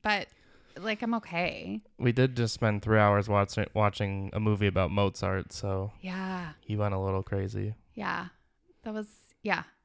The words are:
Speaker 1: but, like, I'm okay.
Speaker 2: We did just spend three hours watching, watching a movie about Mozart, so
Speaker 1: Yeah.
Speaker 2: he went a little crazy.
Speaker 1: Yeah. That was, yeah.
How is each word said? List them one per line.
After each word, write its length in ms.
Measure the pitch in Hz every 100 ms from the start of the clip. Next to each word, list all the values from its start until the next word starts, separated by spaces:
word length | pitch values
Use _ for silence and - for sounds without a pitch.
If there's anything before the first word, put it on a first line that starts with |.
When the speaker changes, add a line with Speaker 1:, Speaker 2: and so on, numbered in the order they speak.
Speaker 1:
but, 260 | 214 208 - _ _ - _ -
like, 240 | 196 214
I'm 120 | 233 233
okay. 640 | - 170 175 101 180 214 - -
Speaker 2:
We 140 | -
did 240 | 117 131 123
just 160 | 113
spend 280 | - 113 104
three 160 | 110 110
hours 280 | 104 101 104
watching, 380 | 101 101 - 104
watching 560 | 107 104 - 101 98 98
a 60 | 107
movie 280 | 107 104 101
about 240 | 98 92
Mozart, 600 | 101 101 - 92 95 -
so 400 | - 101 95 101 -
Speaker 1:
Yeah. 500 | 185 185 190 185 170 151
Speaker 2:
he 140 | - 104
went 160 | 104
a 60 | 98
little 240 | 95 95
crazy. 500 | 95 98 95 104 101 110 _
Speaker 1:
Yeah. 340 | - 202 170 180 _ _ _ _ _
That 100 | 226
was, 140 | 214 214 - - _
yeah. 200 | 208 185 - _